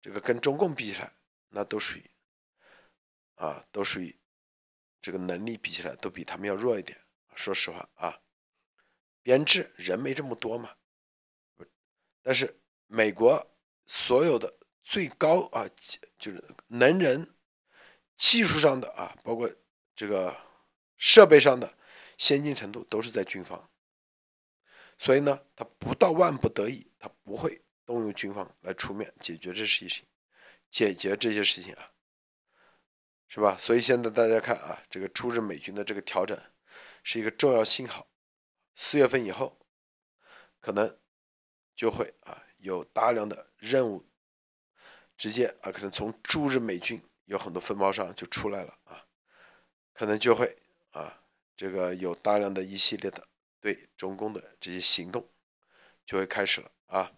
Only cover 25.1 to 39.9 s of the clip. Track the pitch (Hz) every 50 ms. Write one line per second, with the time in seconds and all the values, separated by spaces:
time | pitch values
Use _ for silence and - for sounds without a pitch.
25.1 | 131 139 143 143 139 135 - _ _ - 120 - _ _ - - 131 - - 185
26.1 | 160 160 180 170 151 - - 113 - - 101 113 135 - - _ _ _ - -
27.1 | _ _ _ - 98 92 - 165 - - _ _ _ _ _ - 120 120 113 107
28.1 | 101 - - 98 101 104 95 - _ _ _ 90 95 87 - - 98 101 107 -
29.1 | - _ - - 85 80 - 90 90 104 110 104 - - - 92 - - - _
30.1 | _ _ _ _ _ _ - - - _ _ _ - - 113 104 95 87 - 98
31.1 | 98 104 110 117 107 104 101 95 - - 90 92 92 - - - _ _ _ _
32.1 | _ _ _ _ _ _ _ _ _ _ _ _ _ _ _ _ _ _ _ _
33.1 | _ _ _ _ - - 107 101 95 95 - - 117 123 117 - 131 120 120 113
34.1 | 107 117 117 113 113 110 107 - 117 - - - - - - _ - 92 95 95
35.1 | _ - - 123 117 117 113 104 90 76 - - 95 101 104 101 107 98 92 -
36.1 | - 98 90 101 104 - - - _ _ _ _ - - - - - - _ -
37.1 | - 117 110 110 - _ - 143 127 117 110 110 - - 131 120 - - - _
38.1 | _ _ _ _ _ _ _ _ _ _ _ _ _ - - - - 147 139 123
39.1 | 127 135 117 101 90 101 131 - _ _ _ _ _ _ _ _